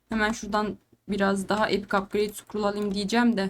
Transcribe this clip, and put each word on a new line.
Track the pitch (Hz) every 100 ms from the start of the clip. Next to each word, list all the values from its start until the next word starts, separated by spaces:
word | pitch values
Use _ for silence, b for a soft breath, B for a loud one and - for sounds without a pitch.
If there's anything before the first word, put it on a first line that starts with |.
| -
Hemen | 220 214
şuradan | 226 202 208 208 196 _ _ -
biraz | 196 196 196 185
daha | 202 214
epic | 202 202 202
upgrade | 196 208 208
scroll | - - 208
alayım | 202 202 208
diyeceğim | 196 196 233 240 196
de. | 190